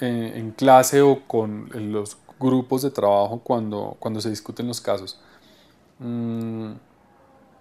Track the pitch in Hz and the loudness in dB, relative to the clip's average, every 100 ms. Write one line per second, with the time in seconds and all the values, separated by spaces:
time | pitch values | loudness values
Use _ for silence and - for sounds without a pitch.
0 | 123 120 113 110 113 110 135 131 123 143 | -4 -4 -6 -8 -10 2 8 8 8 6
1 | 143 135 - 117 110 107 107 123 104 107 | 6 4 0 -2 -2 -4 -10 -10 -6 -6
2 | 104 - - - 131 127 123 127 139 135 | -8 -12 -20 -4 0 0 0 -2 -2 0
3 | 101 101 101 117 - 120 107 104 104 - | 2 4 2 -2 -2 -2 -2 -6 -8 -8
4 | 117 110 110 104 - 113 120 113 - 101 | -8 -6 -6 -6 -10 -8 -8 -6 -4 -4
5 | 95 - _ _ _ _ _ _ _ - | -6 -16 _ _ _ _ _ _ _ -14
6 | 123 120 117 113 113 113 110 113 _ _ | -8 -6 -4 -6 -6 -8 -10 -14 _ _
7 | _ _ _ _ _ _ | _ _ _ _ _ _